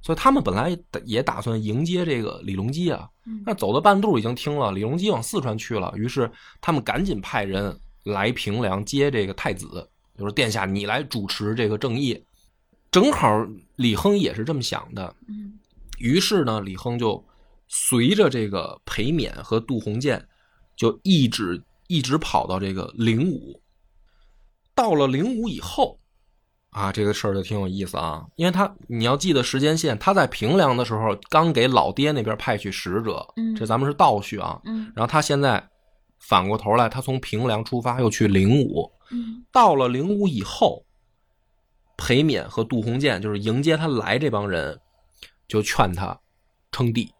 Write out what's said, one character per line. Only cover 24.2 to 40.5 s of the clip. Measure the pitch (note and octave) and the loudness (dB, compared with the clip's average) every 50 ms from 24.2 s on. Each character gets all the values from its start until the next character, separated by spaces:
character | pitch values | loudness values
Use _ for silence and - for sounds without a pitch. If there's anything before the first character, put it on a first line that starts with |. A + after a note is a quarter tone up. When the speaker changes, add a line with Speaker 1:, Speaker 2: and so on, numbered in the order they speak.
| _ _ _ _ _ _ _ _ _ _ _ | _ _ _ _ _ _ _ _ _ _ _
Speaker 1:
到 | - B3 A3 F3 | 0 2 4 4
了 | D3 C#3 | 4 4
灵 | C3 B2+ C#3 F3 A#3+ C4 | 4 2 0 0 0 -2
武 | A3 A#3 | -2 -4
以 | A3+ C#3+ F2 | -4 -6 -8
后， | - - - - C#4 - - - _ _ _ _ _ _ _ _ _ _ _ _ _ _ | -10 -8 0 0 0 0 0 -12 _ _ _ _ _ _ _ _ _ _ _ _ _ _
啊， | _ G#2 G2+ G2 | _ -4 -4 -4
这 | G2 G#2+ G#2 | -2 0 0
个 | G2+ G#2 | 0 0
事 | - - | 0 -2
儿 | G#2+ G2 | -2 -2
就 | G2 F#2 | -2 -4
挺 | - A2 G#2 | -4 -4 -4
有 | G2 | -4
意 | F#2 F#2 G2 F#2+ | -4 -4 -4 -6
思 | F2+ - | -6 -4
啊， | - E2 E2 - - D#2+ - _ | -4 -4 -4 -6 -8 -10 -16 _
因 | - E3 | -2 0
为 | F3+ | 0
他， | F3 F#3 G3+ G3 - - - | 2 2 0 0 -2 -12 -14
你 | - A#2+ A#2 A2+ | -8 -4 -2 0
要 | A#2+ C3+ | 2 0
记 | C#3+ - F#3+ D#3 | 2 2 2 2
得 | C3 A#2+ | 2 2
时 | - - C3 | 2 0 2
间 | C#3 D3+ D#3+ | 2 2 2
线， | D#3+ E3 D#3 A2+ G#2+ | 2 0 -2 -2 0
他 | - - | 2 2
在 | G3+ G3 D3+ | 4 4 2
平 | - - - G#2+ A2 D#3+ | 2 0 -2 0 2 4
凉 | G3 E3+ C#3 B2 | 4 4 4 2
的 | B2 B2 | 2 0
时 | A2 A#2 | -2 -2
候 | G#2+ A2+ A2 G2 - - - | -2 0 0 -2 -2 -6 2
刚 | - D#3 D#3+ E3+ D3 | 2 4 4 4 4
给 | A#2+ A#2 | 4 4
老 | C3 B2+ A2+ C#2 D2+ | 4 4 4 4 2
爹 | F#2+ - C#3 D3+ | 0 0 0 0
那 | D3+ C3+ A2 | 0 0 -2
边 | A2 G#2+ | -2 -4
派 | G#2 - - A#2 | -4 -2 -2 -2
去 | G2+ - G2+ | -2 -4 -6
使 | F#2 - - F2+ F2+ G#2+ A#2 | -8 -6 -6 -4 -4 -2 -2
者， | A2 F2 - - - _ | -2 -4 -6 -8 -10 _
Speaker 2:
嗯。 | - A3+ A3+ A3 | -4 -4 -4 -2
Speaker 1:
这 | G#3+ A3 | -4 -2
咱 | A3 A3 B2 | 0 0 0
们 | C3+ | 0
是 | C#3 C#3+ | 0 2
倒 | - F#3 D3+ A2+ G2+ | 4 4 4 4 2
叙 | G2 - - G2+ | -2 -6 -8 -6
啊。 | F2+ E2+ E2 - - | -6 -6 -8 -8 -10
Speaker 2:
嗯。 | G3 A3+ A3 A3 A3 - | -10 -8 -8 -8 -10 -4
Speaker 1:
然 | G#2+ A2+ | -4 -2
后 | |
他 | B2+ - D#3 | 0 2 0
现 | D3 - D3 C#3 | 2 2 0 2
在 | C#3+ C3+ A2+ G2 - _ _ _ _ _ _ _ _ _ _ | 2 2 2 0 -2 _ _ _ _ _ _ _ _ _ _
反 | _ - - A2 F#2 F2+ | _ -4 2 2 2 4
过 | G2 G#2+ | 2 -2
头 | A2 A2 G#2+ G#2+ | -2 0 2 4
来， | A#2+ A#2+ A2 | 4 4 2
他 | - C3 | 0 -4
从 | B2+ - C3 C3 | -4 -4 -4 -4
平 | - - - G#2+ A#2+ | -4 -4 -4 -2 -2
凉 | B2+ A2 G#2+ A2 | 0 -2 -2 -2
出 | - - A#2+ | -4 -4 -4
发， | A2+ B2+ A#2+ B2+ | -2 -2 0 2
又 | B2+ A2 | 2 0
去 | G#2 - A2+ | 2 2 2
灵 | G#2 G2 F#2+ F#2+ G2 B2 D3 B2+ | 4 4 4 6 6 6 6 4
武。 | F#2+ F#2+ - - - _ _ _ _ | 2 0 -4 -4 -6 _ _ _ _
Speaker 2:
嗯。 | B3 A#3+ A#3 A3+ A3+ A#3+ - _ | -8 -8 -8 -8 -12 -14 -16 _
Speaker 1:
到 | _ B3+ A#3+ G3+ D#3 | _ 6 8 8 6
了 | C#3 B2+ | 6 4
灵 | B2 B2 B2+ D3+ F#3 | 2 2 0 0 0
武 | G#3 G3+ G3+ | 0 2 2
以 | F#3 C3+ G#2 | 2 0 0
后， | G2 - | -4 -6